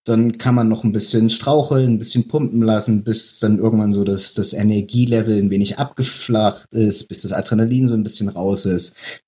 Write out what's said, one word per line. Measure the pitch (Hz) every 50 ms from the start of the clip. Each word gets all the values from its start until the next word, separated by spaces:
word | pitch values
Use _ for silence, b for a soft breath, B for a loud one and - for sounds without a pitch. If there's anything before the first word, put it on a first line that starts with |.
| -
Dann | 117 113 110 117 117 113
kann | - - 127 123
man | 123 113
noch | 110 110 110 -
ein | 107
bisschen | 101 107 101 - - 113 113 110
straucheln, | - - - - 151 151 143 151 147 131 131 127 113
ein |
bisschen | 104 107 - - 123 113
pumpen | - - 151 139 117 110 117
lassen, | 113 110 107 107 104 110 107 104 101
bis | 113 107 - - - - 113
dann | 110 107 107
irgendwann | 95 104 113 113 110 107 104 101
so | 101 101
das, | 98 98 95 - - -
das | 107 98 - -
Energielevel | - 104 107 107 104 98 - 117 123 123 117 117 113 110 113 107 101
ein | 101 98
wenig | 98 98 101 98 - -
abgeflacht | - 135 - - 131 - - - - - 117 110 107 101 98 - - _ -
ist, | 113 107 104 95 - -
bis | - - - -
das | 95
Adrenalin | 95 - - - 117 107 113 117 123 131 131
so | 120 117
ein | 110 104
bisschen | - - - 104 98
raus | 87 85 92 98 98 98 -
ist, | 98 90 87 87 - B B B B B B B